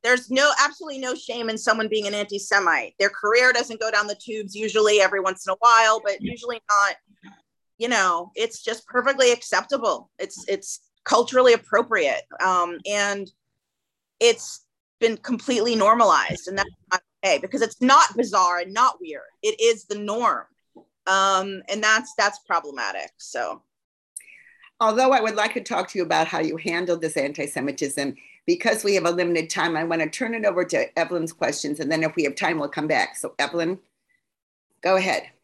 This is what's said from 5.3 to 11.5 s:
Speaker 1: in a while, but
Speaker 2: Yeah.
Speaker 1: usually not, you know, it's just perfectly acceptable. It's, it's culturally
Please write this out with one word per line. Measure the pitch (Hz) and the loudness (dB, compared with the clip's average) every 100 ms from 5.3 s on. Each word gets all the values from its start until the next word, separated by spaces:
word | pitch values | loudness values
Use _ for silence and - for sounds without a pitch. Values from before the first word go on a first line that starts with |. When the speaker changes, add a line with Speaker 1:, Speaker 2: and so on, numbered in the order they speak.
| 185 190 | -4 -6
Speaker 1:
in | |
a | 190 | 2
while, | 240 226 226 220 | 6 6 6 2
but | 202 202 | 0 -4
Speaker 2:
Yeah. | 254 | -6
Speaker 1:
usually | 240 233 233 - | -8 -8 -10 0
not, | 208 202 - _ _ - _ _ _ _ _ | 2 2 0 _ _ -20 _ _ _ _ _
you | 233 | 0
know, | 233 185 170 180 - | 2 2 0 -4 -6
it's | 226 - | -6 -4
just | - 233 - | -8 -8 -4
perfectly | 247 247 269 254 | -2 0 4 4
acceptable. | 240 - 185 - 269 226 143 - _ | 4 0 -4 -2 -2 -2 -4 -8 _
It's, | 196 - - | -12 -12 -6
it's | 190 - - _ _ | -6 -6 -16 _ _
culturally | - 302 240 254 254 | 2 2 4 4 6